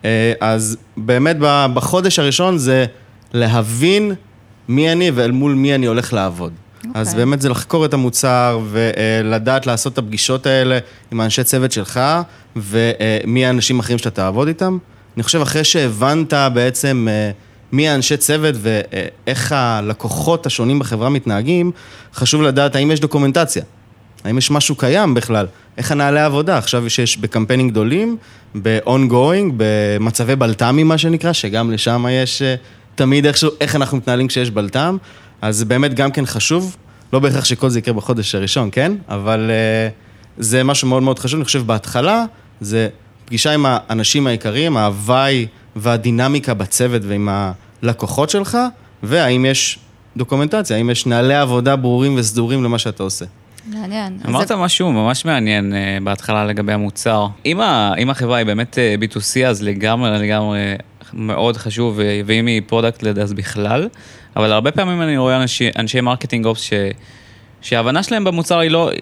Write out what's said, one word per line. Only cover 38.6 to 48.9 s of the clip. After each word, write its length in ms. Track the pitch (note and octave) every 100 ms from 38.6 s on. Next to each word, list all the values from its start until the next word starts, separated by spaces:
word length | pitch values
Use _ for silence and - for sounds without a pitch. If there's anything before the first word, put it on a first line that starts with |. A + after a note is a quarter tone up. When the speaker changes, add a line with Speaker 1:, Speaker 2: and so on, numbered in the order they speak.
| A2
Speaker 1:
כן? 200 | G#2+ D#3 G3+ E3+
אבל, 420 | G2+ G2+ A2 A2
אה, 380 | A2+ A2 A2 A2 G#2 - - - -
זה 260 | A2+ B2+
משהו 240 | C3 C#3+ C3
מאוד 140 | B2+
מאוד 160 | C3 B2+
חשוב, 200 | B2+ D#3
אני 60 |
חושב 220 | C3+ C#3 A2+
בהתחלה, 580 | A2 - B2 D3+ A3 A3+ - - -
זה 280 | G2+ A2+ A2 - - -
פגישה 300 | - A#2 D3+
עם 120 | D3+ C#3
האנשים 580 | A#2+ - A2 G#2+ D3 C#3
העיקריים, 500 | A2+ A2+ A2 E3 C3
ההוואי 720 | G#2 G2+ G#2 B2+ C3+ C3+ A2+ - - A2
והדינמיקה 800 | A2 A#2+ A#2+ A#2 C3 C#3+ C3+
בצוות 480 | G#2+ F#2+ - B2 A#2+
ועם 240 | G2+ G2+ G#2 G2 G2 F2+ - -
הלקוחות 480 | A#2 A2+ - - D3+
שלך, 280 | G3+ G3 A#3+ B3 - -